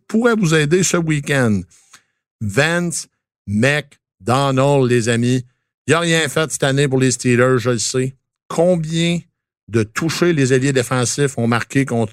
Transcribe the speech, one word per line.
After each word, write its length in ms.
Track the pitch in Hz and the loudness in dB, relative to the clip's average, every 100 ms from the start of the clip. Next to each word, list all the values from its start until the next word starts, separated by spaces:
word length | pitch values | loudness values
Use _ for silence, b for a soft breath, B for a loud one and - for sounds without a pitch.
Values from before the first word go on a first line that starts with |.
| - | -2
pourrait 300 | 220 240 220 | 0 2 2
vous 160 | 170 | 2
aider 300 | 160 147 180 | 2 2 2
ce 120 | 180 175 | 2 0
week-end. 640 | 160 151 143 139 120 98 85 b b b b b _ - | 0 -2 -2 0 2 0 -4 b b b b b _ -10
Vance 680 | 107 101 156 170 175 - - _ _ _ - | -4 0 0 0 -2 -6 -12 _ _ _ -4
McDonald, 1400 | 104 131 147 143 _ _ _ 95 127 139 131 139 143 127 | 0 2 0 -4 _ _ _ -2 0 2 2 2 2 2
les 200 | 123 110 | 2 0
amis. 360 | 117 120 127 123 _ _ _ - | 0 0 -2 -4 _ _ _ 0
Il 60 | |
a 60 | 156 | 0
rien 280 | 170 165 151 | 2 0 0
fait 200 | 156 156 | -2 -2
cette 100 | - | -2
année 240 | 139 135 143 | -2 0 0
pour 140 | 131 | 2
les 100 | 131 | 0
Steelers, 480 | 120 127 120 127 127 | 0 0 2 4 2
je 120 | 123 | 0
le 80 | 120 | -2
sais. 360 | - 131 131 - _ _ - | -2 -4 -6 -8 _ _ -10
Combien 720 | - 175 180 156 165 170 170 - _ _ _ - | 0 0 0 -2 -2 -2 -2 -6 _ _ _ -4
de 140 | 113 | -2
touchés 500 | 107 - 156 - 175 | -2 -4 -4 0 0
les 200 | 160 131 | 2 2
ailiers 200 | 131 135 | 2 2
défensifs 640 | 135 123 127 123 - 139 - | 0 0 -2 -2 -2 -4 -2
ont 80 | 117 | -2
marqué 360 | 117 - 139 131 | -2 -2 -2 -2
contre 260 | 117 110 | -2 -4